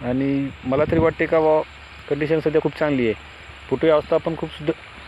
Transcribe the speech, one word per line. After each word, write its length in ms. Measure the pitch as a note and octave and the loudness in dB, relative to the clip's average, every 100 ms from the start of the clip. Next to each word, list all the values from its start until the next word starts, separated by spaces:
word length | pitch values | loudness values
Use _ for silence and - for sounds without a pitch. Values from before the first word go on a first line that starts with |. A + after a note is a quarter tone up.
| B2 | -4
आणि 380 | B2+ C#3 C#3 C#3 - C3 | -2 -2 -2 -4 -8 -2
मला 180 | C3+ D#3 | 0 2
तरी 80 | E3 | 2
वाटते 260 | D#3+ - D#3 | 2 2 0
का 140 | E3 | 2
बुवा 220 | D#3 D#3 - - - - - | 4 2 0 -10 -20 -14 -6
कंडिशन 300 | C#3+ D3+ D#3+ | -4 0 0
सध्या 220 | D3+ D3+ | 2 2
खूप 180 | D3+ - | 0 0
चांगली 260 | D3+ C#3 A#2 | 0 2 0
आहे. 80 | G2+ - - - - - | -2 -6 -20 -20 -20 -6
फुटवी 200 | C3 D#3+ | 0 4
अवस्था 280 | D3+ - D#3+ | 4 2 0
पण 180 | E3 D#3 | 0 -6
खूप 120 | D#3+ | -8
सुद्धा 240 | - D3 - - - | -6 -6 -6 -8 -20